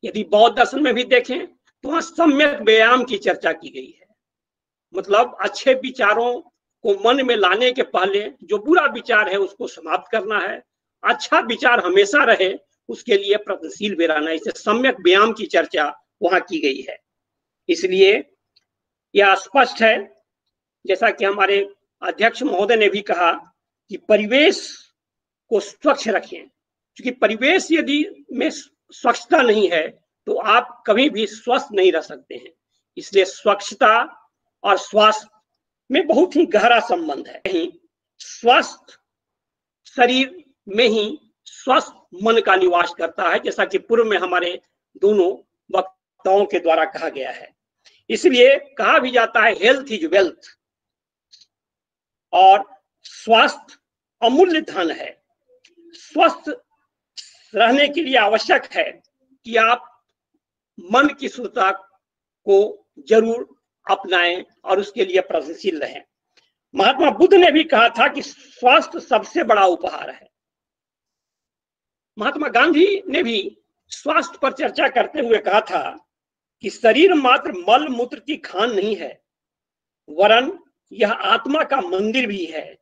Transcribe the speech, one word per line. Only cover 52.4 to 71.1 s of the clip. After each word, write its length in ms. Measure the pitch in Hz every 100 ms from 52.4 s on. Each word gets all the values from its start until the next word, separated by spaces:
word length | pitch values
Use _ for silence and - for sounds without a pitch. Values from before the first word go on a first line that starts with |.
| 190 202 202 _ _ _
स्वास्थ्य 760 | - - - 226 277 - - - _ _ _ _
अमूल्य 400 | - 269 359 320
धन 300 | - 190 165
है। 320 | - - - _ _ _ _ _ _
स्वस्थ 720 | _ - - 294 339 - - - _ _ _ _ _ - - _ _ -
रहने 320 | 220 269 285
के 140 | 285
लिए 140 | 294 254
आवश्यक 500 | 208 220 - 302 -
है 380 | 185 160 - _ _ _ _ 226
कि 100 | 226
आप 380 | 226 - - _ _ _ _ _ _ _ _ -
मन 280 | 175 233 294
की 220 | 277 381
शुद्धता 420 | 254 220 233 190 196 _ _ _ _ _ _ -
को 420 | 196 208 - _ _
जरूर 600 | - 220 226 233 262 _ _ _ -
अपनाएं 560 | - - 180 175 180 - _
और 160 | - 190
उसके 260 | 196 240 190
लिए 160 | 180
प्रयत्नशील 580 | - 165 139 165 202 160
रहें। 240 | 123 127 _ _ _ _ _ _ _ -
महात्मा 340 | 208 269 302
बुद्ध 240 | 214 359
ने 180 | 392 349
भी 120 | 294
कहा 260 | 320 233 -
था 180 | - 285
कि 140 | 285
स्वास्थ्य 800 | - - _ - 247 247 - 339
सबसे 440 | - 226 196 -
बड़ा 220 | 226 214 190
उपहार 440 | 170 - - -
है। 200 | - _ _ _ _ _ _ _ _ _